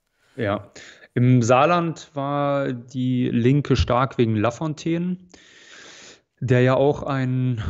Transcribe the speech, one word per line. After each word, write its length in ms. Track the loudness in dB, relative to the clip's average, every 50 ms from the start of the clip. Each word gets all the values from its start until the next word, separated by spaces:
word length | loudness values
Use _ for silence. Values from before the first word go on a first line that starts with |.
| _ _ _ _ _ _ _
Ja. 340 | -6 -4 -4 -4 -4 -6 -12 -20 -20 -20 -20 -20 -20 -14 -6
Im 300 | -2 2 4 4 4 4
Saarland 680 | 4 4 4 4 4 4 2 0 0 -2 -6 -10 -14 -14 -10
war 580 | -8 -6 -4 -4 -2 -2 -2 -2 -2 -4 -4
die 560 | -6 -8 -10 -12 -8 -4 -4 -2 -2 -2 -2 -2
Linke 480 | 0 0 2 2 2 2 2 0 0
stark 400 | 0 2 0 0 0 0 -2 0
wegen 200 | 0 0 0 0
Lafontaine, 800 | 0 -2 -2 -2 -4 -6 -8 -8 -6 -6 -4 -4 -4 -4 -6 -6 -8 -12 -18 -20 -20 -20 _ -20 -20 -20 -20 -20 -20 -20 -20 -20 -20 -20 -20 -20 _ _ _ _ -6 -2
der 160 | 2 2 4
ja 140 | 4 4 4
auch 300 | 4 2 2 0 -2 -4
einen 580 | -6 -4 -4 -2 -2 -2 -2 -2 -2 -2 -4 -2